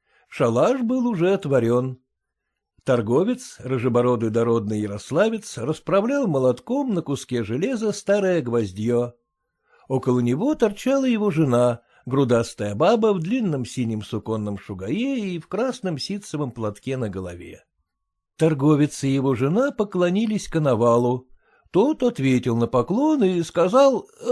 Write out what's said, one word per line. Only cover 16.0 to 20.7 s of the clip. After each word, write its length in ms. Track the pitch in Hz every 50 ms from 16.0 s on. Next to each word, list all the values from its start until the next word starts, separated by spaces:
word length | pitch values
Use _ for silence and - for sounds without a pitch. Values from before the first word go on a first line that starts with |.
| - - 190 202 202 - - 147 151 131 113
платке 440 | - 113 107 104 - - 131 135
на 120 | 131 123 107
голове. 560 | 92 95 92 90 87 85 85 - - - _ _ _ _ _ _ _ _ _ _ _ _ _ _ _
Торговец 680 | - 156 160 156 139 135 151 156 143 147 147 - - -
и 60 | 139
его 260 | 135 139 131 135 135
жена 380 | 107 127 139 165 214 262 285 269
поклонились 760 | - 214 208 - 180 180 175 180 196 226 220 214 196 -
Коновалу. 840 | - - 160 151 143